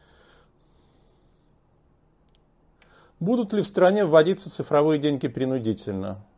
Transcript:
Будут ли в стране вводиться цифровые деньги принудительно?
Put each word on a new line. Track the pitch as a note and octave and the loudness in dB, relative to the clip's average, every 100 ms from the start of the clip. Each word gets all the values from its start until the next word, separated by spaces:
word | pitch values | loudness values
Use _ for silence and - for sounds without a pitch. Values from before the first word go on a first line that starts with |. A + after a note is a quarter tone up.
| _ _ _ _ _ _ _ _ _ _ _ _ _ _ _ _ _ _ _ _ _ _ _ _ _ _ _ _ _ _ _ - | _ _ _ _ _ _ _ _ _ _ _ _ _ _ _ _ _ _ _ _ _ _ _ _ _ _ _ _ _ _ _ -8
Будут | E3+ B3 G#3 | -2 -2 -2
ли | G#3 | -2
в | G#3 | -2
стране | - F3+ G3+ | 2 4 4
вводиться | F#3 D#3 D#3+ G3 E3 | 4 6 6 2 -6
цифровые | - - D3 D3+ D3+ | -10 -2 2 2 2
деньги | D3 C#3 C3+ | 0 -2 -4
принудительно? | A#2+ C3 C3 A2 G#2 - F#2+ F#2+ G2 - | -4 -4 -2 -4 -4 -6 -8 -8 -10 -16